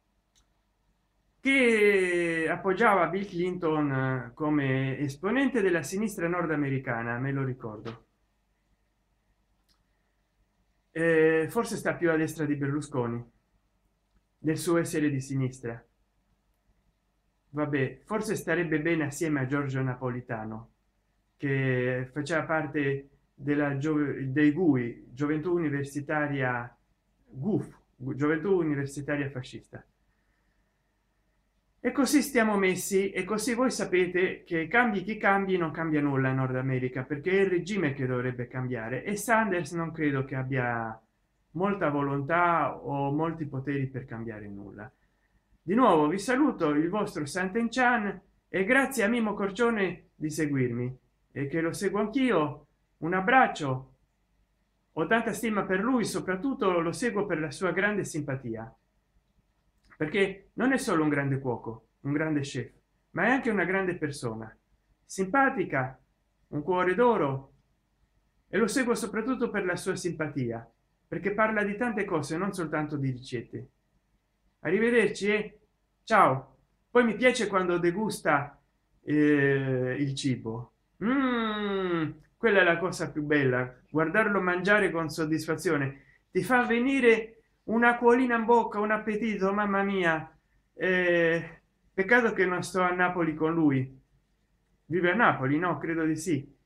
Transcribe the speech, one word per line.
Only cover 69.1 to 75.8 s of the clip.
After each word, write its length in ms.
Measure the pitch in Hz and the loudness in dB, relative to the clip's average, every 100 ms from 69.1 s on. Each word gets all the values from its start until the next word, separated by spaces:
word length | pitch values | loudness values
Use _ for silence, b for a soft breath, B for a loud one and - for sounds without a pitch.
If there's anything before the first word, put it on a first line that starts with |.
| 208 240 254 240 | -4 -4 -2 -2
per 160 | 202 185 | -2 -2
la 100 | 175 | -4
sua 200 | 196 175 | -4 -4
simpatia, 720 | 180 151 156 143 120 117 120 _ _ _ - | -4 -4 -6 -4 -4 -6 -10 _ _ _ -10
perché 260 | 165 190 | -6 -4
parla 300 | 202 220 220 | 0 0 0
di 120 | 202 196 | -2 -2
tante 300 | 247 214 190 | -4 -2 -2
cose, 320 | 170 131 160 | -2 -2 -4
non 160 | 196 | -4
soltanto 420 | - 160 156 151 147 | -4 -4 -4 -4 -4
di 140 | 135 | -4
ricette. 600 | 123 - 117 - 117 117 _ _ _ _ _ _ _ _ _ | -4 -8 -10 -8 -12 -14 _ _ _ _ _ _ _ _ _
Arrivederci, 680 | 147 190 233 240 202 - 196 | -2 0 4 4 2 0 0
eh? 300 | 208 208 - _ _ | 0 -2 -12 _ _